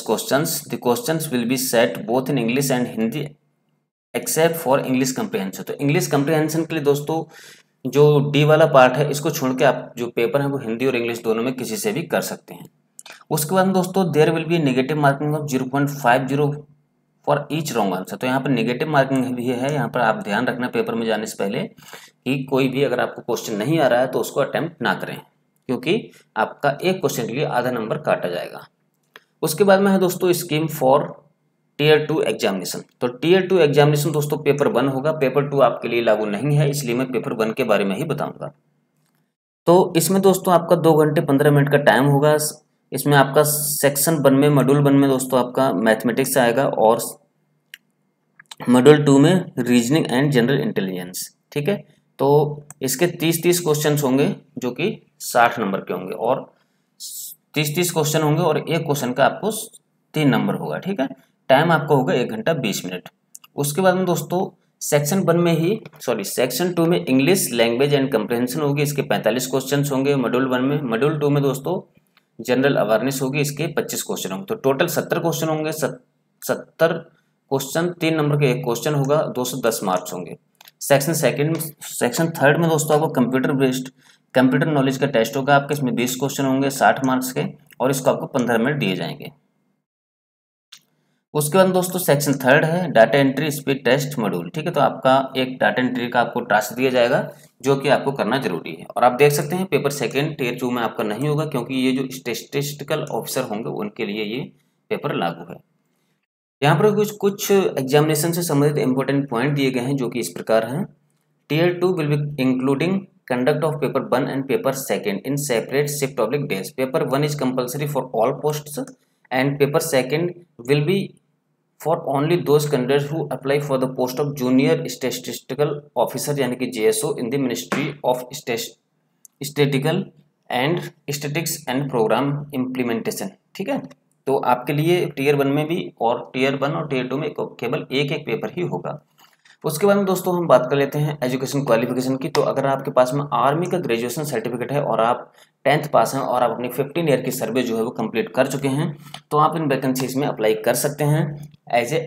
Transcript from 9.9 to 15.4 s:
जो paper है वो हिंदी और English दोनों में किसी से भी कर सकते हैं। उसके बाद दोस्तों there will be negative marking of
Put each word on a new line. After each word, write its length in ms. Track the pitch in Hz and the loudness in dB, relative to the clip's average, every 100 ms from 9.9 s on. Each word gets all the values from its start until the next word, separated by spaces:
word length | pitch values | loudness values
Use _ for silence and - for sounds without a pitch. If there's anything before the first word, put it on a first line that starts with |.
| - | -8
जो 100 | 120 - | -6 -2
paper 260 | 117 139 | 0 0
है 60 | 139 | -2
वो 100 | 139 | -4
हिंदी 300 | 113 117 131 | -6 -2 -2
और 80 | 123 | -2
English 260 | 117 117 | -2 -4
दोनों 200 | 113 110 | -2 -2
में 100 | 120 | -2
किसी 240 | 127 113 110 | -4 -6 -4
से 140 | 107 | -4
भी 120 | 101 - | -4 -2
कर 140 | 101 | -2
सकते 300 | - 92 - | -2 -8 -14
हैं। 140 | - - _ _ _ - - - | -18 -20 _ _ _ -20 -18 -6
उसके 240 | 151 147 190 | -4 0 2
बाद 120 | 185 | 2
दोस्तों 320 | 185 180 196 180 | 2 0 0 0
there 220 | 147 156 160 | 4 4 4
will 140 | 160 | 0
be 120 | 170 143 | 0 2
negative 360 | 127 131 151 143 | 2 0 2 2
marking 340 | 139 151 | 2 -2
of 80 | 151 | -2